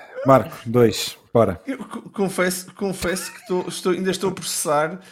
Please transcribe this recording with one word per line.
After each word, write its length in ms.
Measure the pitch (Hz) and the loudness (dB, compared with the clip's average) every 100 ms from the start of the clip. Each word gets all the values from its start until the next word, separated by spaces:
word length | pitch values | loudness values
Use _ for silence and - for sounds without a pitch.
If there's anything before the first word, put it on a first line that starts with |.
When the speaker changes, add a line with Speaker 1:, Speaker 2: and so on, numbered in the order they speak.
| - 508 | -8 -2
Speaker 1:
Marco, 320 | 523 135 - - 117 | 4 6 4 -6 0
dois, 520 | 120 117 - - - _ | 6 6 4 -4 -10 _
bora. 280 | 120 104 85 - | 2 4 0 -6
Speaker 2:
Eu 120 | - | -8
co-, 320 | - - - | -10 -12 -10
confesso, 600 | - 190 - 180 180 - | -4 -2 0 0 -2 -8
confesso 580 | - 196 185 175 180 - | -6 -6 -4 -4 -4 -6
que 80 | - | -12
estou, 280 | - 180 - | -4 -4 -4
estou, 240 | - 185 | -4 -2
ainda 180 | 180 190 | 0 0
estou 200 | 180 196 | -2 -2
a 20 | |
processar 680 | 185 - - 165 147 160 185 - | -4 -6 -4 0 2 2 -4 -16